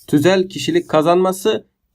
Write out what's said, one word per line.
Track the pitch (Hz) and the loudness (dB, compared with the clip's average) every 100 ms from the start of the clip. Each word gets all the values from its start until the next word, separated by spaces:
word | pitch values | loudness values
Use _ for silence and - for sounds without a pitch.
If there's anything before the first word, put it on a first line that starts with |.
| - | -2
tüzel | 151 165 190 190 | 0 2 2 -2
kişilik | 143 - 170 - | -6 -2 -4 0
kazanması | 156 156 180 185 190 214 214 - _ _ | 0 2 2 0 -2 -4 -4 -8 _ _